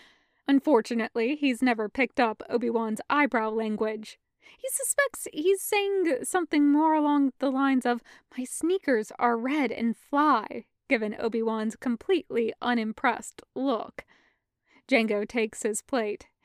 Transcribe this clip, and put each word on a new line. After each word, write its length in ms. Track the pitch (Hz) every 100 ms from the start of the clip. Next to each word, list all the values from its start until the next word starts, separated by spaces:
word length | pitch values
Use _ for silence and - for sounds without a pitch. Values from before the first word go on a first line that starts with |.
| - _ _ _ -
Unfortunately, 880 | 277 311 262 220 233 220 - 226 294
he's 240 | 285 233
never 300 | 254 226 214
picked 280 | - 254 -
up 240 | 233 214 -
Obi-Wan's 540 | 233 233 226 220 220 -
eyebrow 400 | 285 285 247 220
language. 680 | 220 220 214 220 214 220 - _ _ - -
He 100 | 523
suspects 580 | - 523 - 554 - -
he's 300 | - 330 392
saying 640 | - 427 403 392 339 269
something 480 | 254 - 330 294 294
more 220 | 294 320
along 400 | 311 294 294 277 -
the 140 | 277
lines 320 | 262 277 262
of, 180 | 240 240 - - _ -
"My 80 |
sneakers 680 | 254 - 320 381 - 233 214 -
are 180 | 240 233
red 340 | 240 302 262
and 240 | - 233
fly," 720 | 220 _ 285 302 247 208 - - _ _
given 260 | 247 214 -
Obi-Wan's 580 | 226 226 226 220 220 -
completely 760 | 262 233 - 381 - - 226 -
unimpressed 840 | 247 240 220 220 254 226 - - -
look. 500 | - 269 226 - - - _ _ _ _ _ _ _ -
Jango 400 | 262 220 208 214
takes 340 | 247 220 -
his 200 | 220 220
plate. 440 | - 262 214 208 - _